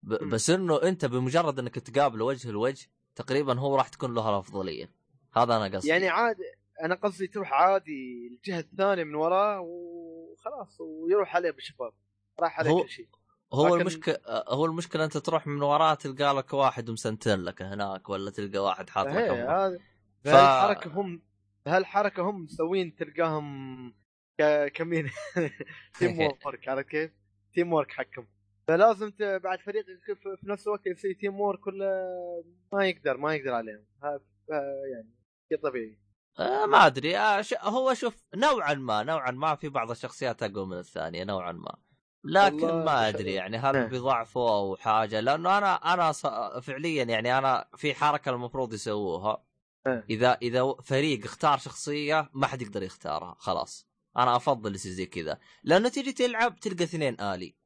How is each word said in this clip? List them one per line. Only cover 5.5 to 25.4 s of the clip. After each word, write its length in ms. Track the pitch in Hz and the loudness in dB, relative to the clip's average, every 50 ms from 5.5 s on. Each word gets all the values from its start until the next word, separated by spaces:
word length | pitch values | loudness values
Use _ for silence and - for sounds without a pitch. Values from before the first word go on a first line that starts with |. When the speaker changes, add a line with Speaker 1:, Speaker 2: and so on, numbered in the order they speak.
| 117 | 4
Speaker 1:
أنا 200 | 110 107 98 98 | 2 2 -2 -4
قصدي. 100 | 95 95 | -4 0
Speaker 2:
يعني 220 | 147 160 180 190 185 | 2 2 2 2 2
عادي، 340 | 165 190 233 233 220 190 185 - - _ _ _ _ - 160 | 2 2 2 2 0 -4 -8 -14 -14 _ _ _ _ -8 -4
أنا 120 | 165 185 | -2 -2
قصدي 320 | 180 - 208 185 170 190 | 0 -2 -4 -2 -4 -8
تروح 260 | 180 - 214 190 - 135 | -6 -6 -8 -4 0 4
عادي 760 | 139 165 185 196 196 - 160 151 135 131 127 123 120 120 120 | 6 6 6 6 4 0 -4 -10 -10 -10 -10 -12 -12 -14 -16
الجهة 280 | 120 120 _ 185 185 170 | -16 -12 _ -6 -6 -6
الثانية 440 | 156 _ - 196 190 202 196 180 165 | -6 _ -2 0 2 2 2 0 -2
من 120 | 151 147 | -4 -2
وراه 440 | 151 156 165 180 190 202 214 208 190 | 0 2 2 4 4 2 2 0 -4
وخلاص، 1200 | 180 165 175 175 175 170 170 170 170 165 165 - 165 - - _ _ - 294 269 202 - _ _ | -8 -10 -12 -12 -12 -14 -14 -14 -14 -14 -16 -16 -18 -20 -20 _ _ -12 -10 -10 -14 -14 _ _
ويروح 540 | 165 160 156 156 165 170 190 208 190 175 - | -12 -12 -10 -6 0 2 2 2 2 2 0
عليه 160 | 175 175 170 | 0 0 0
بالشباب. 420 | 147 135 - - 143 _ 127 113 _ _ _ _ _ _ _ _ _ - | -6 -6 -16 -18 -10 _ -10 -10 _ _ _ _ _ _ _ _ _ -2
راح 200 | 170 165 - 156 | -2 -2 0 0
عليه 100 | - - | 2 4
Speaker 1:
هو 140 | 156 185 175 | 4 2 2
Speaker 2:
كل 60 | - | -2
شيء. 180 | - - 117 _ _ _ _ _ _ _ _ _ - | -8 -18 -18 _ _ _ _ _ _ _ _ _ 2
Speaker 1:
هو 220 | 131 151 156 175 | 4 6 6 6
Speaker 2:
لكن 60 | 170 | 6
Speaker 1:
المشك-، 400 | 175 185 165 160 160 170 156 - _ 110 | 4 0 -2 -2 -2 -2 -2 -2 _ -6
هو 360 | 110 113 - - 120 135 156 | -6 -4 -2 -2 0 0 0
المشكلة 400 | 165 160 165 170 - - 156 156 | 0 -2 -4 -8 -6 -2 -2 -2
أنت 120 | 156 - | 0 -2
تروح 300 | 151 - - 160 156 - | -4 -4 0 -2 -2 -2
من 140 | 151 143 143 | -2 -4 -2
وراه 320 | 143 143 143 151 160 156 156 | 0 2 4 4 4 4 4
تلقى 400 | 143 - 143 131 135 143 143 139 | 2 -2 -10 -4 0 2 2 2
لك 200 | 139 131 _ - | 2 -2 _ 0
واحد 360 | 139 135 131 - - 113 113 | 2 2 2 2 0 -8 -8
مسنتن 500 | 113 113 - 113 110 107 - 117 104 95 | -8 -6 -4 -4 -4 -2 2 2 2 2
لك 220 | 90 87 95 - | 0 -6 -8 -8
هناك، 480 | 92 95 98 104 101 98 95 92 _ - | -10 -10 -6 -4 -4 -4 -4 -8 _ -6
ولا 220 | 101 98 98 101 | -6 -4 -4 -6
تلقى 280 | 98 - 104 98 98 98 | -6 -6 -8 -4 -2 0
واحد 300 | 98 98 92 - 92 - | 0 0 0 -2 -6 -6
حاط 180 | - 104 95 | -2 -2 -2
لك 80 | 135 147 | 0 0
Speaker 2:
إيه، 160 | 196 233 196 | 0 0 0
Speaker 1:
أمه. 340 | 135 120 120 131 156 185 196 | 0 -2 0 0 0 2 2
Speaker 2:
هذا، 120 | 190 180 175 - _ _ _ _ _ _ _ _ | 0 -2 -6 -12 _ _ _ _ _ _ _ _
Speaker 1:
ف- 40 | |
Speaker 2:
بهالحركة 640 | 143 151 135 139 139 135 131 123 - 202 - - 170 147 185 | 8 10 12 12 12 10 8 6 4 4 0 -4 -8 -6 -6
هم، 200 | 202 185 170 165 _ _ _ _ _ _ _ _ _ | -4 -4 -6 -12 _ _ _ _ _ _ _ _ _
بهالحركة 640 | 139 165 190 190 - - 202 208 202 - 185 175 196 | 2 2 2 2 2 0 0 0 0 0 -2 -2 -2
هم 140 | 208 190 165 | -2 -6 -10
مسوين 520 | 147 - - 160 165 185 196 185 165 151 | -12 -4 -4 -2 0 0 -2 -2 -4 -6
تلقاهم 1000 | _ 165 151 - - 170 165 156 156 147 143 139 135 135 131 131 131 127 123 107 _ _ _ _ _ _ _ _ - | _ -10 -8 -2 0 0 0 0 -2 -4 -6 -10 -10 -10 -12 -12 -12 -14 -16 -16 _ _ _ _ _ _ _ _ 2
ك-، 280 | 151 151 151 147 147 | 4 4 4 4 2
كمين. 420 | 143 - - 165 170 170 160 147 131 - 587 605 587 - 180 | 0 -2 -6 -4 -2 -2 -2 -2 -4 -8 -10 -12 -6 -2 -2